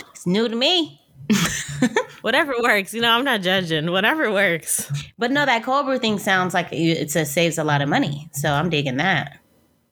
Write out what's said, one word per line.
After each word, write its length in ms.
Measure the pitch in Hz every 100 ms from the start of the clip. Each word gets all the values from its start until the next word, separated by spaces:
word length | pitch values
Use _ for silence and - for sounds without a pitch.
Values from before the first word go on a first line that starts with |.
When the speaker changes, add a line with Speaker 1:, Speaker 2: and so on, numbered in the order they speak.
| -
Speaker 1:
It's 160 | - 175
new 200 | 196 233
to 80 | 226
me. 460 | 285 359 302 - _ - -
<laughs> 60 | 196 170 - - 143 247 - - -
Speaker 2:
Whatever 320 | - 269 302 240
works. 320 | 240 208 190
You 80 | 220
know, 100 | 233
I'm 120 | 233
not 180 | 277 226
judging. 500 | 180 190 170 156 165
Whatever 400 | 185 220 311 240
works. 600 | 202 196 165 - - - 143 - -
Speaker 1:
But 140 | 240
no, 140 | 285 277
that 180 | 233
cold 220 | 226 269 262
brew 140 | 254
thing 200 | 226 208
sounds 340 | 208 190 180
like 180 | 180 170
it, 40 | 127
it 340 | 165 165 165
says, 200 | 175 147
saves 260 | 180 170 156
a 60 |
lot 180 | 151 143
of 80 | 143
money. 400 | 220 202 147 -
So 160 | - 151
I'm 180 | 143 170
digging 280 | 151 143 127
that. 400 | 180 156 139 - _ _ _ _ _